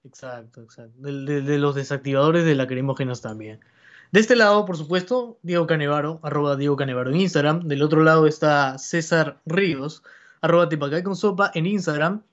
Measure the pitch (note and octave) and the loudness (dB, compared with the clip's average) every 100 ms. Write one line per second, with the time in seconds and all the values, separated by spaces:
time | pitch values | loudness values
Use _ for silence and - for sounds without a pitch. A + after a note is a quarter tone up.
0 | C3 - C3 B2 A2+ A#2+ A2+ - A#2 A#2+ | -20 -20 -16 -16 -18 -20 -20 -20 -20 _
1 | C#3 C#3 C#3 D3 C3+ D3 C#3+ C#3 C3+ C#3 | -12 -10 -4 -4 0 0 0 -2 -6 -6
2 | C#3 C3+ D3+ E3+ E3 C#3 C3 B2+ C#3 C3+ | -2 2 4 4 2 0 -2 -4 -4 -4
3 | C3 A#2+ A2+ G#2+ G#2+ A2 _ _ _ - | -6 -6 -10 -12 -14 -18 _ _ _ -20
4 | _ F#3+ A3 A#3+ G#3 G#3 F#3+ E3 D3+ F3+ | _ 2 4 4 6 4 0 -6 -4 -4
5 | F3+ B3+ A#3+ - E3 F3 D#3+ D#3+ D3 D3 | -2 -4 -6 -12 -4 -2 0 0 0 -2
6 | D3+ D#3+ D3+ D3 D3 C#3 C#3+ C#3+ C3+ B2 | -2 -8 -6 -2 0 0 0 0 -2 -4
7 | B2+ D#3 F#3+ E3 D3 E3 E3 C#3 D3+ D#3 | -2 0 0 2 2 0 -2 -2 2 4
8 | D#3+ D#3+ D#3 D#3 D3+ C#3+ C3+ C#3 - E3+ | 6 6 4 4 2 2 0 -4 -6 -6
9 | D#3+ E3 D3 - E3 F3 G3 C3+ C#3+ - | 0 0 0 -6 -4 -2 0 -2 -8 -12
10 | _ - _ _ D#3+ E3+ E3+ D#3 C#3+ D#3 | _ -20 _ _ 2 4 2 0 -2 -4
11 | F#3 F#3 G#3+ F#3+ G3 E3+ E3+ G#3 E3 D3 | -4 -2 -2 0 -2 0 -2 -2 -2 -2
12 | D#3+ G#3+ _ | -2 -2 _